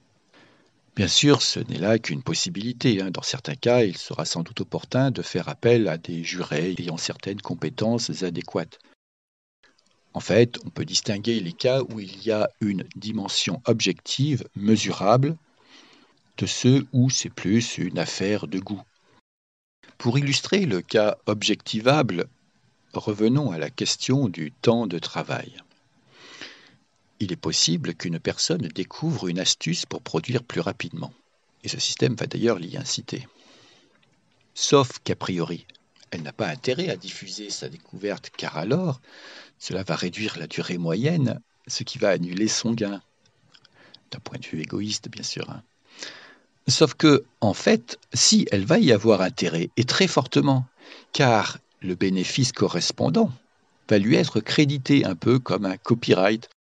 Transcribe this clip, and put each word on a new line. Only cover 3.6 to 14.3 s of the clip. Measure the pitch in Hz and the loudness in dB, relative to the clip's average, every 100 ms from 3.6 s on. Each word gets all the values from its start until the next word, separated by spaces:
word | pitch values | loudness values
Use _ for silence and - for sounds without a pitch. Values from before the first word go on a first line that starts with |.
| 120 123 | 4 4
il | 110 85 | 4 0
sera | - - | -10 -6
sans | 85 87 | -4 -4
doute | 85 - | -6 -8
opportun | 95 85 - 123 135 | -8 -8 -2 0 0
de | 98 | -2
faire | 87 - 80 | -4 -6 -6
appel | 76 117 120 101 | 0 4 6 4
à | 82 | -2
des | 82 85 | -6 -8
jurés | 82 90 87 76 87 90 | -6 -6 -4 -2 -2 -4
ayant | 87 80 | -6 -6
certaines | - - - 101 | -6 -8 -8 -8
compétences | - 90 80 - 110 117 117 80 | -8 -6 -6 -2 0 0 -2 -4
adéquates. | 90 85 87 95 82 - _ _ _ _ _ _ _ _ _ _ _ _ _ | -4 -6 -6 -4 -6 -10 _ _ _ _ _ _ _ _ _ _ _ _ _
En | - | -10
fait, | - 98 123 - | 2 4 4 2
on | - | -12
peut | - | -8
distinguer | 78 95 - 101 107 113 | -4 -4 -2 -4 -2 -2
les | 87 | -4
cas | 85 127 135 | -2 0 0
où | 123 110 | -2 -8
il | 95 98 | -12 -8
y | 113 | -2
a | 107 104 - | 0 -2 -2
une | 104 98 87 | -2 -2 -6
dimension | - 104 107 98 - - 87 | -10 -8 -6 -4 -4 -2 -2
objective, | - 113 98 87 - - 143 | 0 0 0 -2 -4 -2 0